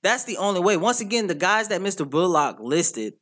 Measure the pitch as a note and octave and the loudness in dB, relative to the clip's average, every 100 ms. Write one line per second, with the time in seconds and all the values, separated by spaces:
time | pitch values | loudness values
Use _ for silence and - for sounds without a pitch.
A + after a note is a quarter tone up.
0 | F#3 B3+ - G3+ G3+ F#3+ F3+ F#3+ G3 A#3+ | 0 0 -2 -2 0 2 2 2 2 0
1 | G#3 A3+ G#3 D3+ F3+ G#3 G#3+ F#3 G3 G3 | 0 -2 -2 0 2 0 0 -4 -4 -4
2 | C#3+ C#3+ F3+ D#3+ C#3+ - A2+ D#3 E3 - | -2 0 2 2 0 -4 -2 0 0 -2
3 | G#2+ - | -8 -10